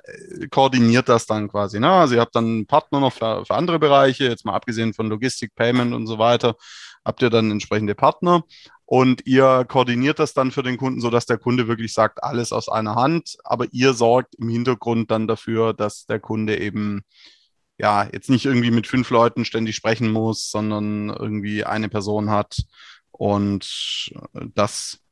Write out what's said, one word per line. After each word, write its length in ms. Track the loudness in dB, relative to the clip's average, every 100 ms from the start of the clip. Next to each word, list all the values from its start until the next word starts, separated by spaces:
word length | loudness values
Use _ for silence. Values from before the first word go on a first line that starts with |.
äh, 440 | -4 -20 -16 -14 -4
koordiniert 640 | 2 2 4 4 4 4
das 160 | 2 2
dann 220 | -4 -4
quasi, 320 | -4 -4 0
ne? 100 | 4
Also 240 | 4 4
ihr 80 | 4
habt 140 | 2 0
dann 100 | 0
einen 220 | -2 0
Partner 320 | 0 2 0
noch 140 | 0
für, 300 | 0 -4 -4
für 120 | -2 -2
andere 240 | 0 2
Bereiche, 460 | 4 6 4 4 -2
jetzt 200 | -2 -4
mal 80 |
abgesehen 400 | -6 -4 -4 -2
von 160 | -2 -4
Logistik, 460 | -4 -4 -6 -10 -2
Payment 400 | 0 2 0 -4
und 100 | -6
so 140 | 0
weiter, 360 | 2 4 2 -2 -8 -20 -20 -14
habt 200 | -8 0
ihr 80 | 2
dann 180 | 2 2
entsprechende 460 | -2 -2 -4 -2 2
Partner. 480 | 2 2 2 2 0 -18 -20 _ 0
Und 400 | 2 4 2 2
ihr 400 | 6 6 6 2
koordiniert 520 | 0 0 2 0 0
das 160 | -2 0
dann 160 | -2
für 100 | -2
den 160 | -4 -4
Kunden, 240 | -4 -4
sodass 240 | 0 0 0
der 140 | -4
Kunde 280 | 0 0 0
wirklich 260 | -4 -4
sagt, 300 | 0 0 0
alles 300 | -6 -4 -4
aus 160 | -6 -4
einer 240 | -4 -2
Hand. 440 | 0 0 0 -6 -14
Aber 220 | -6 -4 -4
ihr 220 | 0 2
sorgt 420 | 4 2 2 0 -8
im 140 | -6
Hintergrund 600 | -4 -2 -2 -2 -2 -2
dann 180 | -2 -2
dafür, 460 | -4 -4 -2 -2
dass 320 | -2 -4 -6 -8
der 140 | -8
Kunde 400 | -6 -4 -2 -4
eben, 420 | -4 -4 -6 -6 -12 _ -20 _ _ _ _ -4
ja, 280 | 0 0 -2
jetzt 160 | -6 0
nicht 160 | 0 2
irgendwie 260 | 2 2
mit 140 | 0 0
fünf 240 | -2 2
Leuten 360 | 4 4 2 -4
ständig 300 | -4 -4 -4
sprechen 360 | -2 0 0
muss, 400 | 0 0 -2 -6
sondern 580 | -6 -4 -4 -4 -6 -6
irgendwie 540 | -8 -6 -6 -6 -6
eine 260 | -4 -4 -4
Person 400 | -4 -2 -2 0
hat 320 | -2 -2 -6 -10 _ -20 -20 _
und 960 | -6 -2 0 0 -2 -6 -10 -8 -8 -10 -14 -18 -14 -10 -2
das 440 | -2 -2 -12 -14 _